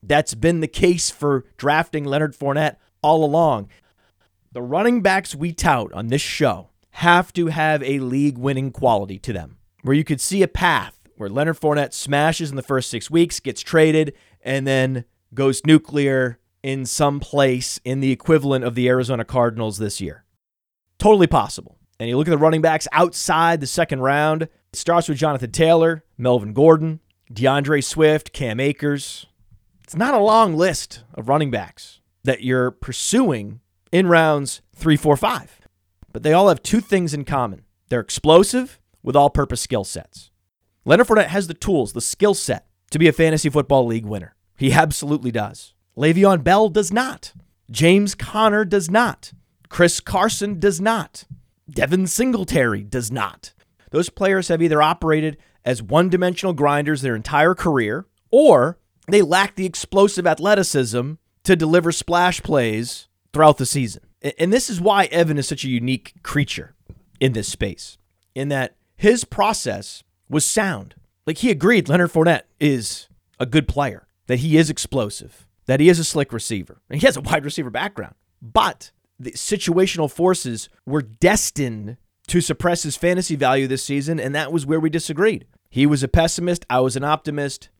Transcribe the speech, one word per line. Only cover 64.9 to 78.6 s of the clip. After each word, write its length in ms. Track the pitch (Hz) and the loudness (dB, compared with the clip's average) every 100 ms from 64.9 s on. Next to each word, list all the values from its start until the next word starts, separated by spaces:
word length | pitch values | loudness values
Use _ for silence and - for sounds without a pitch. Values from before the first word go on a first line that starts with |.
| 202 185 | 2 2
Evan 320 | 165 165 147 | 2 0 0
is 100 | 131 | -4
such 160 | 143 | -6
a 60 | 135 | -4
unique 440 | 123 120 131 - _ | -4 -2 -6 -8 _
creature 520 | - 147 139 - - _ _ - _ _ | -6 -4 -4 -6 -14 _ _ -20 _ _
in 120 | 135 | -2
this 160 | 110 98 | -2 -8
space, 480 | - 101 - - - _ _ _ | -8 -8 -8 -18 -20 _ _ _
in 140 | - 139 | -10 -6
that 260 | 139 127 _ _ _ | -4 -6 _ _ _
his 280 | 202 247 | 2 2
process 800 | - - 202 214 - 101 - - _ _ _ | -2 -2 -2 -2 -6 -8 -10 -20 _ _ _
was 160 | 143 | -4
sound. 500 | - - 202 127 92 _ _ _ - | -2 -2 -2 -6 -12 _ _ _ -10
Like, 120 | 156 | -4
he 120 | 240 | -2
agreed 380 | 165 175 233 143 | 2 4 4 4
Leonard 240 | 170 175 | 2 2
Fournette 300 | 160 165 156 - _ | 2 2 2 -2 _
is 480 | 151 131 107 - - _ _ _ | 0 0 -4 -12 -16 _ _ _
a 60 | 127 | 0
good 200 | 113 - | 0 0
player, 400 | 139 143 95 _ _ - | -4 -4 -6 _ _ -4
that 140 | 123 | -2
he 180 | 156 156 | 2 2
is 100 | 156 | 2
explosive, 800 | - - 135 104 - - _ _ _ - | -2 -6 -4 -4 -8 -18 _ _ _ -2
that 140 | 135 | 4
he 80 | 160 | 4
is 100 | 170 | 4
a 60 | |
slick 280 | 160 160 139 | 0 -4 -4
receiver. 480 | 113 - 107 87 - _ | -6 -8 -8 -10 -18 _
And 120 | 143 | 0
he 60 | 254 | 0
has 100 | 254 | 0
a 40 | |
wide 240 | 143 160 | -4 -4
receiver 260 | 143 156 127 | -4 -8 -8
background. 440 | 117 190 - 92 _ _ _ | -6 -8 -10 -16 _ _ _
But 520 | 113 220 | -4 0